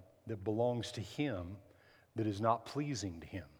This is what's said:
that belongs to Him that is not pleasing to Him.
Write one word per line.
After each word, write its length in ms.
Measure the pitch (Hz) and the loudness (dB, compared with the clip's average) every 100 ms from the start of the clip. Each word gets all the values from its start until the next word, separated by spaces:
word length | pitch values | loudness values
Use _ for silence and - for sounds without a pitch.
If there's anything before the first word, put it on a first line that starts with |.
| - - - | -12 -18 -8
that 160 | 107 | -4
belongs 480 | 107 107 123 120 - | 0 4 4 2 -2
to 80 | 120 | -6
Him 560 | - - 147 95 87 107 - - - - _ 113 | -6 -2 -2 0 -6 -10 -16 -20 -20 -20 _ 0
that 100 | 107 | 0
is 140 | 101 | 4
not 240 | 113 117 - | 4 4 2
pleasing 540 | 143 147 117 98 82 | -4 -2 0 -2 -6
to 80 | - | -8
Him. 180 | 95 - | -8 -10